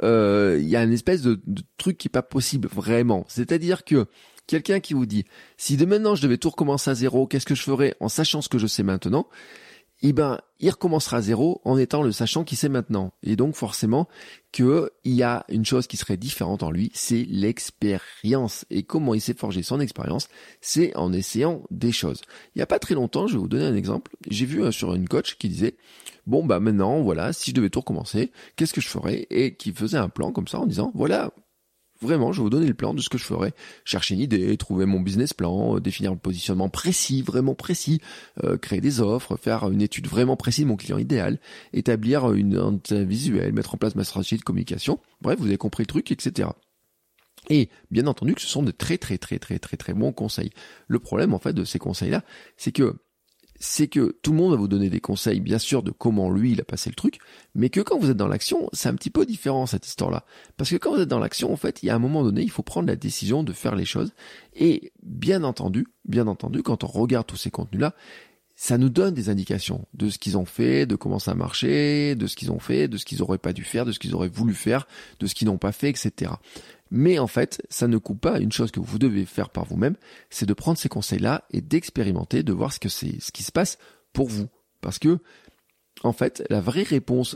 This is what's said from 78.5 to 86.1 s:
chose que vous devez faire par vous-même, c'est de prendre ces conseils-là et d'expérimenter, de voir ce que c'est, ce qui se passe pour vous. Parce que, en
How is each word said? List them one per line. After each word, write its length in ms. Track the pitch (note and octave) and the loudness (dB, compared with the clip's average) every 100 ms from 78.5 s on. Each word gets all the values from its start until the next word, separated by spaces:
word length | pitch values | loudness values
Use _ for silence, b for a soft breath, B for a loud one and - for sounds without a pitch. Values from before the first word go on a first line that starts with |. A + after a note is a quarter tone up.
chose 180 | - A#2 | 0 -2
que 80 | - | -4
vous 220 | F2 A2 | -4 0
devez 240 | B2+ G2+ | 2 2
faire 260 | F#2 - F#2+ | -2 -4 -6
par 140 | - | -4
vous-même, 320 | E2+ F2 B2 G3+ B B B | -4 0 0 -2 B B B
c'est 160 | - G2+ | -4 -2
de 80 | |
prendre 240 | G#2 - E3 | 0 0 0
ces 100 | - | -2
conseils-là 540 | - - F#2+ G2+ D3+ - | -4 -2 0 0 -2 -4
et 100 | - | -6
d'expérimenter, 800 | D3+ D#3+ - - G2+ E2+ E2+ B2+ | 0 0 0 -2 0 0 0 -2
de 80 | D#3 | 0
voir 200 | F2+ C3+ | 0 -2
ce 60 | - | -4
que 100 | G2 | -6
c'est, 320 | - - - | -4 -6 -6
ce 120 | - | -10
qui 100 | - | -10
se 80 | - | -4
passe 280 | - F#3 - b b b | 0 0 -4 b b b
pour 160 | - C3 | -2 -2
vous. 180 | G#2 G#2 _ _ _ | -2 -6 _ _ _
Parce 200 | - - | -10 0
que, 180 | D#3 F3 b b b b _ _ _ - | 2 2 b b b b _ _ _ -4
en 80 | A#2+ | -2